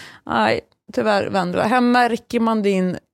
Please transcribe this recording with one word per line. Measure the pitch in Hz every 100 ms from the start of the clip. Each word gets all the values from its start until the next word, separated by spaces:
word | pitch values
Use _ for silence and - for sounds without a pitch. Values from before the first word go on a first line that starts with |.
| - - -
Nej, | 226 220 226 - _ -
tyvärr, | 254 214 202 -
Vendela. | 196 175 180
Här | 208 254
märker | 240 247 240 233 - 233
man | 226 220
din | 202 190 185 - _